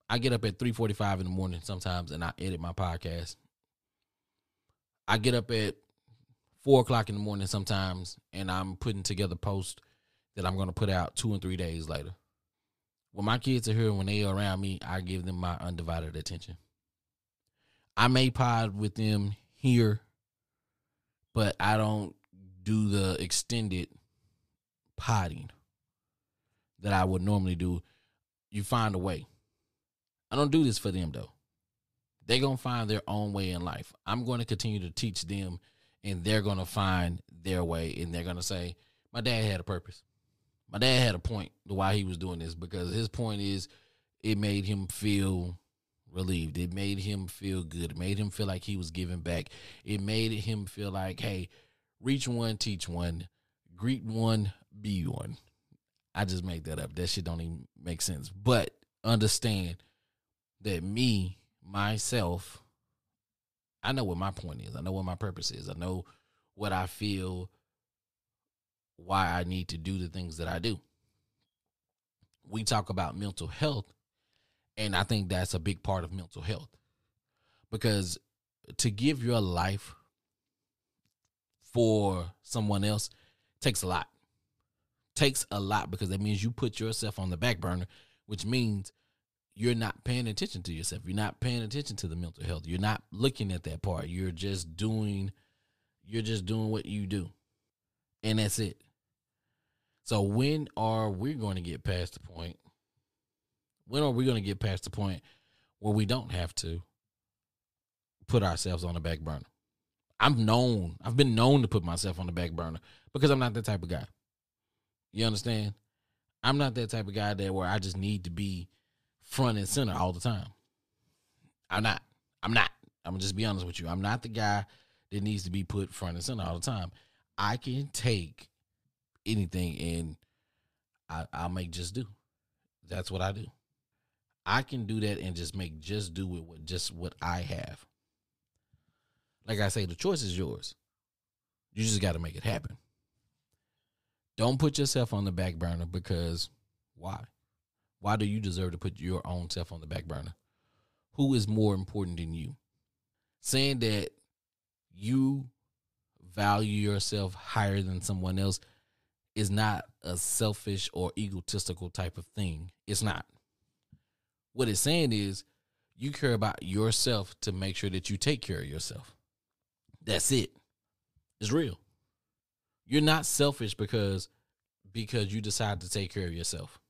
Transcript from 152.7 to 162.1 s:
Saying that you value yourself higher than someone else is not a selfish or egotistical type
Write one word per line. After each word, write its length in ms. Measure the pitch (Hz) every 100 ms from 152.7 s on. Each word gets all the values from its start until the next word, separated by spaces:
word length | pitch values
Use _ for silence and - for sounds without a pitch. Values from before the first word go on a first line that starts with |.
| _ _ _ _ _ _ _
Saying 380 | - 135 139 131
that 300 | 113 104 - _ _ _ _ _ _ _ _
you 520 | 87 104 131 135 139 127 _ _ _ _ _ _ _ 90 92
value 560 | 101 104 107 104 104
yourself 420 | 101 - 104 95
higher 480 | 92 - 110 104 98
than 200 | 95 92
someone 360 | 92 95 92 92
else 220 | 98 95 - _ _ _ _ _ _
is 160 | - 98
not 360 | 101 107 101 - -
a 140 | 82 87
selfish 680 | - - 110 104 - 95 -
or 180 | - 90 -
egotistical 720 | 104 95 - 101 - 87 90
type 300 | - 87